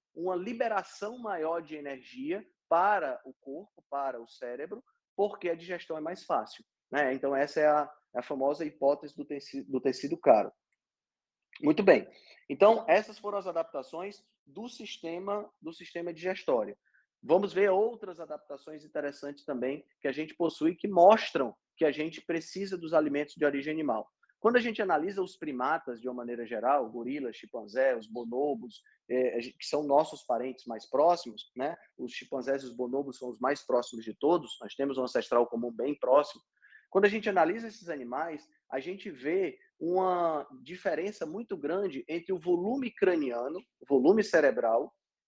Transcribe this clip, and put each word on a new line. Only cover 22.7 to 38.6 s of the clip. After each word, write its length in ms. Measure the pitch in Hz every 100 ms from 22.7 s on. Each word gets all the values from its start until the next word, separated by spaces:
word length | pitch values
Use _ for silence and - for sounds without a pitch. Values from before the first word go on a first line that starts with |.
| 185
dos 160 | 160
alimentos 420 | 160 151 143 147 -
de 100 | 147
origem 280 | 139 143
animal. 380 | 156 147 113 - _ _ _
Quando 200 | 214 247
a 20 |
gente 200 | 233 214
analisa 440 | 196 156 175 196
os 120 | 180 -
primatas, 640 | 156 127 131 160 139 120
de 80 | 123
uma 60 |
maneira 320 | 123 120 120 113
geral, 420 | 113 120 143 113
gorila, 420 | 117 117 147 127
chimpanzé, 640 | - - 117 104 117 135 120
os 100 | 110
bonobos, 760 | 113 117 123 147 120 120 - _ _ -
é, 280 | 127 127 120
a 20 |
gente, 180 | 117 -
que 80 | -
são 160 | 147
nossos 420 | 147 139 156 -
parentes 420 | - 117 127 123 123
mais 220 | 110 -
próximos, 640 | 131 165 170 123 107 - 127
né? 200 | 139 170 _ -
Os 140 | 123
chimpanzés 500 | - - 135 127 139
e 40 | 131
os 80 | 117
bonobos 420 | 123 131 139 127
são 120 | 123
os 100 | 113
mais 260 | 127 143 -
próximos 400 | 123 120 113 110
de 80 |
todos, 420 | 104 147 175 127 -
nós 140 | 107 -
temos 240 | 139 131
um 40 |
ancestral 440 | 127 120 - 120 120
comum 240 | 117 120
bem 260 | 113 131 147
próximo. 460 | 123 139 143 - _ _ _ - _
Quando 140 | 190 202
a 40 |
gente 180 | 214 208
analisa 400 | 190 160 220 226
esses 220 | - 175
animais, 580 | 147 120 131 165 151 - _